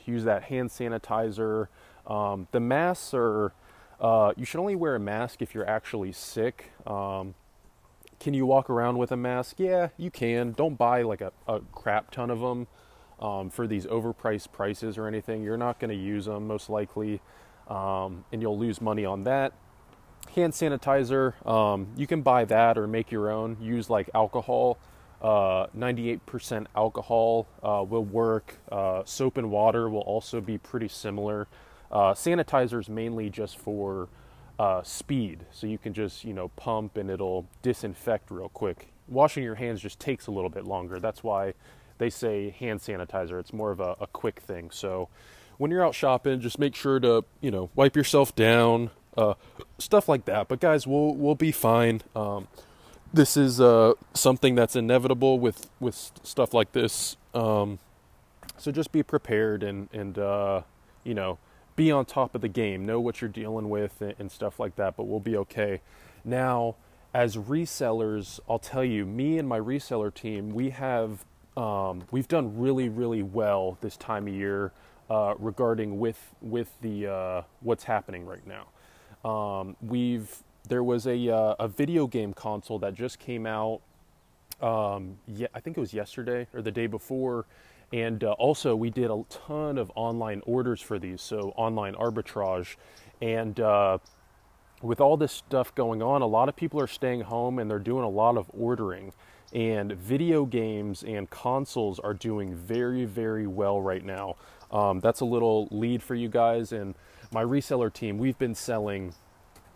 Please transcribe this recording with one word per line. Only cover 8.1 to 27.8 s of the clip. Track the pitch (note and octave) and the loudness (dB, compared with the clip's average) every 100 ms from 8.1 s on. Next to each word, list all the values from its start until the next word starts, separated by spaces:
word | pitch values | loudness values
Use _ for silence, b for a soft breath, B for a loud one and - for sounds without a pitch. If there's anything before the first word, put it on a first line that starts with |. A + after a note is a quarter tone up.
| _ | _
can | D3+ | -4
you | C#3 C3 | 0 4
walk | C3+ C3 | 4 4
around | A#2+ A#2+ B2 | 0 2 0
with | A#2+ | 0
a | B2 | -2
mask? | B2 B2 B2+ - | -2 -2 -4 -4
Yeah, | F#3 F3+ E3+ - | 0 2 0 -4
you | E3+ | -10
can. | - A#2 A#2 A#2+ | -4 -2 0 -2
Don't | A2+ D#3 C3 | -2 -2 2
buy, | A#2+ B2 | 2 4
like, | A#2 G2 | 0 -4
a, | F#2+ - - | -8 -8 -6
a | G#2+ - | -6 -6
crap | - A2+ G#2+ - | -8 -2 -2 -2
ton | - A#2+ | -6 -4
of | A2+ | -2
'em, | B2 B2 A#2+ b b b b b | -4 -4 -8 b b b b b
um, | G#2+ G2 F#2+ | -6 -6 -6
for | - A#2 | -6 -4
these | G#2 F#2 | -4 -2
overpriced | A2+ A2+ A2+ A2+ G#2+ - | -2 -2 -4 -2 -4 -6
prices | - G2+ G#2+ A2+ G#2 | -4 -4 -4 -6 -6
or | A2 | -6
anything. | G#2+ A2 A2 | -6 -6 -6
You're | G#2 A2+ | -4 -2
not | A#2+ A#2+ | -2 -4
gonna | A#2 | -6
use | G2+ F#2+ G#2 G2+ | -4 -4 -4 -4
'em, | G#2 G#2+ | -6 -6
most | G#2+ - | -6 -4
likely, | G#2+ G2+ G#2+ G#2+ G#2 B B B B - | -4 -4 -6 -6 -6 B B B B -10
um, | G2 G2 F#2+ F#2+ F2+ - | -6 -4 -2 -4 -8 -10
and | A2+ | -6
you'll | A2 G#2 | -4 -2
lose | A#2 G2+ | -2 -2
money | A2+ G#2+ | -2 -2
on | G2 G2 | -2 -2
that. | G#2 C3+ C3+ - _ - - - - - - | 0 0 0 -4 _ -20 -20 -20 -20 -20 -6
Hand | - E3+ | 0 0
sanitizer, | - D#3+ C#3 C#3 C#3 B2 C3+ C3 - A2+ | 2 -2 0 2 2 4 2 2 0 0
um, | A2+ G#2+ G2+ G2 B2+ | 4 4 2 -4 -6
you | C#3+ | -4
can | E3 | 2
buy | C3 B2 A2 | 6 6 6
that | A2 A#2 A2 | 6 6 4
or | G#2+ | 0
make | A2+ A2+ | -2 -2
your | G#2+ G#2 | -2 -2
own. | A2 A2+ A2 | -2 -4 -6
Use, | A2+ A#2+ G#2+ | -4 -4 0
like, | A2 F#2+ | 0 2
alcohol. | A2+ G#2+ B2 A#2 B2 B2 A#2 B B B B | 2 2 0 -2 2 2 0 B B B B
Uh, | A2 G#2 G2 F#2 F#2+ | 2 4 4 2 0
ninety-eight | G#2+ B2 A#2+ A#2 A2+ - | -2 -4 -2 -4 -6 -8
percent | A#2+ - A2 G#2 | -12 -6 -6 -4
alcohol, | G#2 A2 - - A#2 A2+ A2+ A2 - | 0 0 -2 0 2 4 2 -2 -6
uh, | G#2 G2+ | -2 0